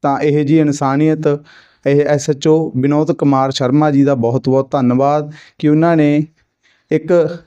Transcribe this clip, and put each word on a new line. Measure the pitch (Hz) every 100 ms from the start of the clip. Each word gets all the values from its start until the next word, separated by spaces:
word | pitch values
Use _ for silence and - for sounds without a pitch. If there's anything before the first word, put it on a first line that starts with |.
ਤਾਂ | 147 135
ਇਹ | 147 147 147
ਜੀ | 160
ਇਨਸਾਨੀਅਤ, | 151 143 135 139 156 156 156 143 - - _ _ -
ਇਹ | 143 143
ਐਸ | 147 139
ਐਚ | 143 156
ਓ | 156 156 127
ਵਿਨੋਦ | 135 147 156
ਕੁਮਾਰ | 170 147 139 135
ਸ਼ਰਮਾ | 127 127 139 151
ਜੀ | 139
ਦਾ | 139 135
ਬਹੁਤ | 117 127 131
ਬਹੁਤ | 131 135
ਧੰਨਵਾਦ | 143 123 123 139 147 151 156 - _
ਕਿ | 151
ਉਹਨਾਂ | 151 165 165
ਨੇ | 147 147 151 _ _ _ _ _ _
ਇੱਕ | 156 156 175 156 175